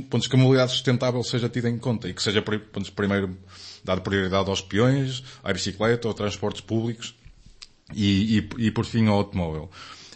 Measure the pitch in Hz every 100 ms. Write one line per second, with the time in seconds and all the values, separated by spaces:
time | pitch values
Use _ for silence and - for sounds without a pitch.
0 | 135 120 - 127 131 131 123 - - 120
1 | 127 123 113 123 120 127 117 117 127 110
2 | 90 92 113 104 101 107 - 101 92 -
3 | 101 98 95 92 - - - - - 92
4 | 92 98 92 98 95 95 - 98 123 139
5 | 131 127 - - - 92 104 - 110 120
6 | 113 98 104 98 104 - - 113 117 117
7 | - - - - - - - _ - 104
8 | 101 98 110 107 - - 113 117 - 117
9 | 110 101 101 95 85 78 76 - - -
10 | -